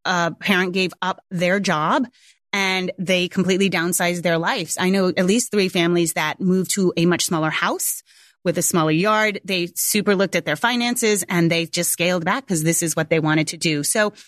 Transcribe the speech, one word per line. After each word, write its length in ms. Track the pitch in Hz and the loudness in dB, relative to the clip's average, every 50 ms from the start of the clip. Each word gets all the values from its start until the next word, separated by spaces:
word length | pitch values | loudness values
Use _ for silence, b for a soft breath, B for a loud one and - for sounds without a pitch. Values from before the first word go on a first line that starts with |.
| _ | _
uh, 280 | - 185 175 170 165 - | -2 0 0 0 -2 -4
parent 400 | - - - 202 180 185 180 175 | -4 -2 0 2 2 2 0 0
gave 200 | 190 185 175 - - | -2 -2 -2 -2 -4
up 240 | 185 180 - - _ _ | -4 -4 -4 -6 _ _
their 300 | 190 170 180 175 185 202 | -4 -2 0 2 0 0
job 460 | 190 196 170 151 151 170 240 302 247 226 b b b b b b _ _ - | 0 0 0 0 0 0 0 0 0 -2 b b b b b b _ _ -4
and 380 | 196 196 190 185 185 185 180 - - | -2 0 0 0 -2 -2 -4 -6 -6
they 300 | 185 165 185 180 180 175 | -2 0 0 0 0 0
completely 420 | - 196 175 185 190 180 196 190 | -2 0 0 2 2 2 2 2
downsized 520 | 175 175 165 175 180 - 180 175 175 175 160 | 2 0 0 0 0 0 0 0 -2 -2 0
their 160 | 180 165 165 | 0 0 2
lives. 380 | 165 190 262 233 165 - - - | 0 0 -2 -2 -4 -6 -4 -2
I 120 | 180 180 | 0 2
know 180 | 190 196 185 185 | 2 2 2 2
at 180 | - - 185 | 2 2 2
least 240 | 180 208 247 - - | 2 2 2 0 0
three 180 | - 208 190 185 | 0 0 0 2
families 460 | - 180 170 170 175 175 170 160 - | 2 2 2 2 2 2 0 0 -2
that 260 | 175 156 151 - - | -2 -4 -4 -4 -2
moved 320 | 196 180 185 185 180 - - | 0 2 2 2 0 0 0
to 200 | 202 185 175 - | 0 2 2 2
a 100 | 175 170 | 2 2
much 180 | 175 170 160 - | 2 2 2 0
smaller 260 | - 180 160 156 156 | -2 -2 -2 -2 -2
house 520 | 151 - 175 196 294 381 - - - - b b b b b b b b _ | -2 0 -2 -2 -2 -4 -4 -6 -6 -8 b b b b b b b b _
with 120 | 180 165 180 | -2 -2 0
a 40 | 170 | -2
smaller 280 | - - 175 156 156 | 0 0 2 2 2
yard. 500 | 156 160 190 214 214 214 214 214 196 - - | 2 2 2 2 2 2 2 0 -2 -4 -6
They 240 | 185 190 180 175 170 - | -4 -4 -4 -4 -4 -6
super 400 | - - - - 208 190 208 202 | -6 -4 0 0 0 2 2 2
looked 220 | 185 196 185 - | 2 2 0 0
at 80 | 175 160 | -2 -2
their 120 | 160 147 | -2 -4
finances 680 | 156 - 233 247 240 240 240 240 240 233 214 208 196 196 - | -2 0 -2 0 0 -2 -2 -2 0 0 0 0 0 -2 -2
and 220 | 190 170 170 165 | 0 2 2 2
they 160 | 170 165 165 | 2 0 -2
just 240 | 160 - 175 170 - | -4 -4 -4 -4 -2
scaled 340 | - - 170 180 180 180 165 | -2 -2 0 0 0 0 0
back 220 | 180 208 269 269 | -2 -2 -2 -2
'cause 160 | - 190 156 156 | -4 -4 0 0
this 200 | 165 165 - 170 | 0 0 0 -2
is 140 | 160 - | -2 -2
what 140 | 165 156 - | -2 0 0
they 100 | 170 160 | 0 0
wanted 280 | 151 156 156 156 156 156 | 2 2 2 2 0 -2
to 80 | - | -4
do. 280 | 160 - 170 156 147 143 | -4 -2 -2 -2 0 -2
So 280 | - - 220 214 208 208 B B | -2 0 0 0 0 -2 B B